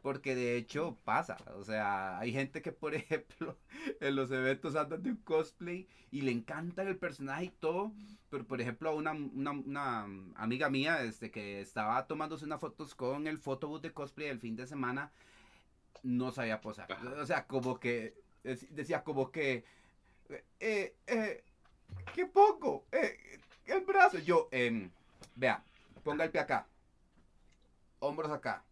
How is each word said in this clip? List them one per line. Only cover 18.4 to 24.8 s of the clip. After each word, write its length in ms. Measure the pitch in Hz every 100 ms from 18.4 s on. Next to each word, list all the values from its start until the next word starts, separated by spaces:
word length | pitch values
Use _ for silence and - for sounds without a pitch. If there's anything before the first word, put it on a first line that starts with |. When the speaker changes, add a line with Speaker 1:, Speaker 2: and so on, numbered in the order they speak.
Speaker 1:
dec-, 240 | - 127 -
decía 320 | 151 127 151
como 300 | - 135 131
que, 320 | 165 135 123 - - - _ _ _ - 139 _ _
"Eh, 340 | 220 208 190 - -
eh, 380 | 233 214 - - _ - _ - - -
¿qué 120 | - 359
pongo? 600 | 392 415 - 285 139 -
Eh, 460 | 269 277 - - - - - -
el 160 | 359
brazo", 340 | 381 392 370 180
yo, 300 | 156 170 160
em, 380 | 127 123 113